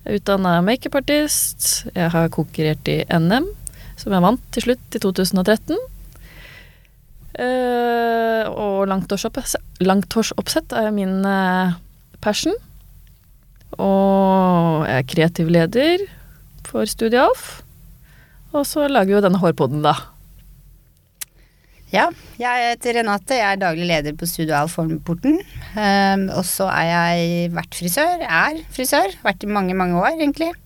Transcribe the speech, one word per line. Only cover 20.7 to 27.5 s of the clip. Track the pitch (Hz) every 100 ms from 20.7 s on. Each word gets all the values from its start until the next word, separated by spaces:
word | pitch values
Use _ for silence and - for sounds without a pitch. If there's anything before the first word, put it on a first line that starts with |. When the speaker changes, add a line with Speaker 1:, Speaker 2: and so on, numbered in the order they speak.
| - _ _ _ _ - _ - _ _ _ -
Speaker 2:
Ja, | 190 311 - - -
jeg | 240 247 240
heter | 233 247
Renate, | 233 226 202 190
jeg | 262 208
er | 196
daglig | 190 160 175
leder | 165 147
på | 151 170
Studio | - 160
Alf | 147 151 170
Holmenporten. | 160 156 - 170 262 320 - - -
Ehm, | 214 208 196 196 196 190
og | -
så | 180 - 190
er | - 165
jeg | 170 170 170 170 170 175